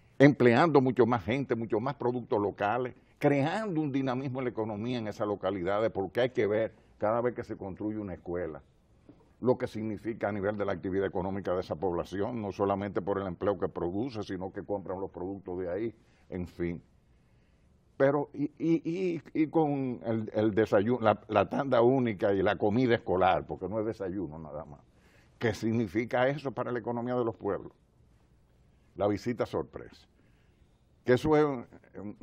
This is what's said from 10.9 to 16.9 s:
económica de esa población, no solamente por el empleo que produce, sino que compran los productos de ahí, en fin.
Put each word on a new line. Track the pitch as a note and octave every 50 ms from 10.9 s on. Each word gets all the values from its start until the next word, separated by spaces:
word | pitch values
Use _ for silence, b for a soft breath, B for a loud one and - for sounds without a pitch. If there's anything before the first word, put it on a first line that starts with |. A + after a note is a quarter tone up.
| F2+ G2 F#2+ F#2
económica | - G2 F2 G2 F#2+ G2 F2+ F#2+ F2+
de | F#2
esa | F2+ - G2
población, | D2+ E2+ F#2+ E2+ E2+ D#2 - - G2 G2+ A#2 B2+ A#2+ G#2+
no | G2+
solamente | F2+ - G2+ G2 G2 G2 G2+ G2+ F2+ G#2+
por | F2+ E2+ G2+ G2
el | G2
empleo | F#2+ F2 - F2+ G2+ G2+ E2+
que | G2 F2+
produce, | - F2 E2+ E2+ F2+ G2+ A#2+ C#3 A#2+ G#2+
sino | G2 - G2+ F2+ F#2 G2 -
que | G#2 E2+
compran | - G2+ G2+ F2+ F2 F#2+ F2+
los | G2 F2+
productos | D#2+ E2+ F2 F#2 G2 G2 - - F2+ F2+
de | F#2 F2
ahí, | F2 G2 A2 A#2 - b b b b b b b
en | - F#2 F2 E2+
fin. | - - F2 E2+ F2 D#2+ - _